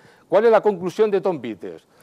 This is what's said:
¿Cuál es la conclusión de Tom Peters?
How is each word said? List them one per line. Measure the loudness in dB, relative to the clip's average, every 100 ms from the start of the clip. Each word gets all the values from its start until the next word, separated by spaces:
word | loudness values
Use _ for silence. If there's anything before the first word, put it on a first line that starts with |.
| _ _ _
¿Cuál | 2 4
es |
la | 4
conclusión | 2 -2 -6 -2 0
de | 0
Tom | -4 -6
Peters? | -8 -10 -14 -16 _ _